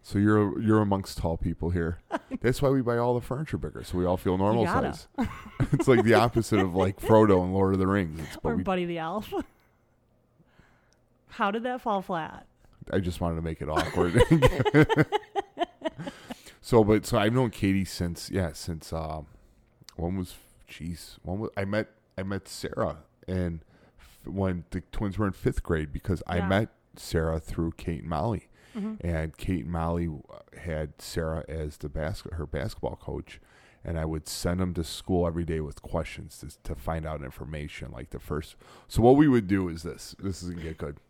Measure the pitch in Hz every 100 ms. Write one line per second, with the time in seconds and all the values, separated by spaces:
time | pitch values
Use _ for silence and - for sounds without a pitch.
0 | - 101 104 107 104 - 110 107 104 98
1 | 98 - 85 82 92 80 85 92 82 90
2 | _ - - 269 113 131 139 135 120 120
3 | 120 123 - 131 156 90 76 58 - 90
4 | 87 92 95 92 98 117 110 - - -
5 | - - 226 - - - 131 139 147 123
6 | 113 107 120 117 107 107 95 87 92 98
7 | - 110 110 92 90 95 95 95 95 101
8 | 85 80 73 - 80 - 92 185 175 170
9 | 160 202 208 392 - _ _ _ _ _
10 | _ _ _ _ _ _ _ _ _ _
11 | _ _ _ - 208 220 247 247 233 202
12 | 185 175 156 - - _ - _ - 95
13 | 87 85 87 82 82 80 69 78 - -
14 | 87 101 - 160 151 - 131 147 156 220
15 | - 370 - 381 - - 339 _ - -
16 | 262 - - - - - - 117 104 107
17 | - 117 107 123 123 - 98 98 92 -
18 | 87 85 - 95 87 76 - 82 - 80
19 | 78 78 73 - _ _ _ _ - -
20 | 85 95 90 - _ _ - - 82 85
21 | - - 82 98 110 - 98 107 107 _
22 | _ - 95 98 - - - - 95 78
23 | - _ - 92 87 82 - _ _ -
24 | - - - 95 95 90 - 92 - -
25 | 104 92 101 - 123 - - 80 76 71
26 | - 82 - 90 87 95 113 _ _ -
27 | - 85 80 80 - - 82 - - 76
28 | 69 78 101 98 _ _ - 220 208 214
29 | 87 80 113 - - 90 64 85 82 85
30 | 85 71 - - - - 87 78 76 -
31 | - - 80 80 - 80 76 - 76 78
32 | 76 - - 80 73 76 - - - -
33 | - 71 - - _ _ _ _ - 82
34 | 80 80 - - 90 90 90 85 82 -
35 | - 92 87 82 82 80 73 - - 87
36 | 78 - 78 - 76 - - 80 - 82
37 | 78 78 69 - 65 76 76 - 65 64
38 | - 69 - 76 - - - - - -
39 | 117 139 151 123 92 98 90 82 80 -
40 | - - 98 92 87 85 80 82 76 73